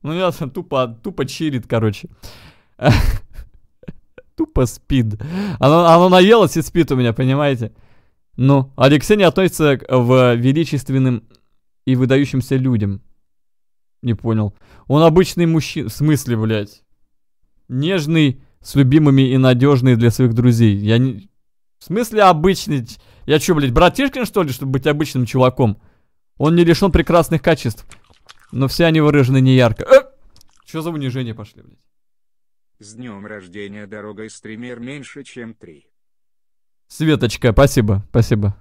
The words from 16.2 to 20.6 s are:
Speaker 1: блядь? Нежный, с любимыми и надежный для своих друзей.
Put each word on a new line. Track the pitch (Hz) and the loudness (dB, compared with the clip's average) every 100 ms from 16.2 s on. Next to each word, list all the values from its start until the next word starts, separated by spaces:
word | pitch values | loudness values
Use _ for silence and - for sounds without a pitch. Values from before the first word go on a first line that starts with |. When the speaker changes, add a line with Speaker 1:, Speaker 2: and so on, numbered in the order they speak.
| 127 117 | -2 -4
Speaker 1:
блядь? | 110 110 107 _ _ _ _ _ _ _ _ _ _ | -2 -4 -6 _ _ _ _ _ _ _ _ _ _
Нежный, | 127 156 190 147 165 147 131 _ _ | -6 -4 -4 -2 0 0 -2 _ _
с | - 139 | -4 0
любимыми | 131 147 151 135 | 4 4 4 4
и | 135 131 | 2 2
надежный | 131 123 139 139 127 120 | 4 4 4 2 2 4
для | 120 | 2
своих | - 127 | 2 0
друзей. | 117 123 113 | 2 2 4